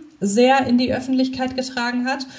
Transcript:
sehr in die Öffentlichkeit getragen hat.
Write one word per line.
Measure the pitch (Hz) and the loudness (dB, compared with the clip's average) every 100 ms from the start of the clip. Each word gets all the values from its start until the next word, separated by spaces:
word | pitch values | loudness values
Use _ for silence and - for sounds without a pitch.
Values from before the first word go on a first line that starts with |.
| - _ | -10 _
sehr | 202 202 247 269 254 | -2 4 4 4 4
in | 240 | 2
die | 247 | 2
Öffentlichkeit | - 254 262 262 - 262 262 | -2 -2 0 0 -2 -6 -6
getragen | 254 254 240 247 247 | -6 -6 -4 -2 -2
hat. | 277 - | -4 -8